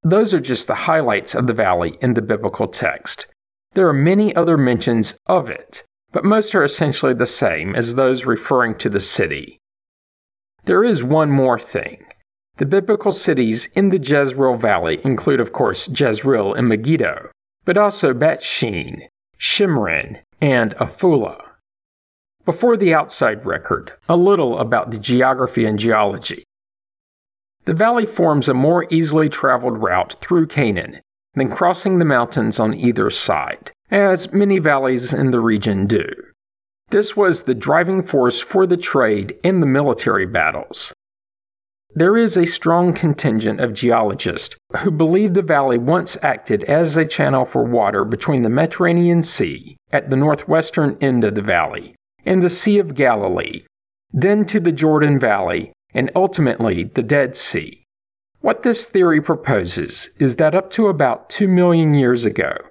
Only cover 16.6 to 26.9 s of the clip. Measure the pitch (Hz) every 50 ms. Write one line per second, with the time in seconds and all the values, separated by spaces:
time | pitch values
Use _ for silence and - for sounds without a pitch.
16.6 | 123 117 110 107 113 139 160 - 117 82 69 - - - _ _ _ _ _ _
17.6 | _ - 175 202 208 202 202 - - 139 131 117 147 160 156 - - - - -
18.6 | - 117 98 85 67 - - - - - _ _ _ _ _ _ - - - -
19.6 | 202 185 160 127 104 87 82 78 - - 110 - _ _ _ _ 151 143 131 123
20.6 | 113 107 - - - 143 - - - 180 160 135 107 90 - - - - _ _
21.6 | _ _ _ _ _ _ _ _ _ _ _ _ _ _ _ _ _ - 165 -
22.6 | - 240 233 202 196 175 160 156 147 - - - 139 117 104 101 - - - -
23.6 | - - - - - - - _ _ - 165 175 175 196 202 175 151 123 113 -
24.6 | 123 113 120 113 - 120 113 107 104 - 123 123 127 131 131 127 131 117 - 127
25.6 | 113 107 107 104 107 117 113 107 107 101 95 90 - - - - - _ _ _
26.6 | _ _ _ _ _ _